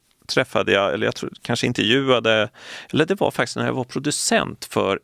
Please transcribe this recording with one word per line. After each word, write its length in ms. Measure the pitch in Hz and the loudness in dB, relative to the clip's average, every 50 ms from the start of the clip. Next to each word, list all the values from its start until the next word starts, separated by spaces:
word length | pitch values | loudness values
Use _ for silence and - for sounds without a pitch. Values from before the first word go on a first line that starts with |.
| _ _ _ _ _ - | _ _ _ _ _ -4
träffade 440 | - - 131 - - 104 98 98 | -2 -2 -2 0 0 0 2 4
jag, 220 | 98 98 98 95 71 | 4 4 4 2 2
eller 120 | 107 110 110 | 0 0 -2
jag 80 | 120 | -2
tror, 160 | - - 131 - - | -4 -6 -10 -10 -8
kanske 260 | - - 120 117 - 123 | -6 -4 -2 -2 0 0
intervjuade, 800 | 120 - 123 104 120 135 139 135 127 117 113 113 110 110 104 110 - - - - - - - - - | 0 0 2 2 2 2 4 4 2 2 4 4 4 4 2 0 -4 -10 -18 -16 -16 -16 -10 -2 0
eller 120 | 127 156 | 0 2
det 100 | - 196 202 | 2 0 0
var 120 | - - | 0 0
faktiskt 260 | - - 131 117 - 123 | 0 -2 -2 -2 -2 -4
när 80 | 117 | -2
jag 80 | 120 123 | -2 -2
var 100 | 131 127 | -4 -6
producent 840 | 123 - - 139 147 143 - - - 233 220 - - - - - | -6 -6 -6 -4 -4 -4 -2 -2 0 0 0 0 -2 -6 -10 -12
för 340 | - - 107 101 95 98 - | -6 -2 0 0 0 0 -2